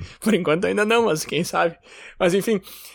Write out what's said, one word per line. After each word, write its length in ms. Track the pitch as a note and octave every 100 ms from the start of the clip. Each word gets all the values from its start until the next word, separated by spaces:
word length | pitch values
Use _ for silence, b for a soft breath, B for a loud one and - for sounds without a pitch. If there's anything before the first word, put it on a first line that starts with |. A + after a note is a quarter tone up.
| B
<laughs> 120 | B
Por 100 | A3
enquanto 340 | G3+ F3+ D#3+ F#3
ainda 180 | G3+
não, 220 | G#3+ A#3 A3
mas 180 | D#3
quem 180 | - D3
sabe? 340 | F#3 E3+ E3+ - B B B B
Mas 180 | F#3
enfim, 260 | F#3+ G#3 G3+ B B B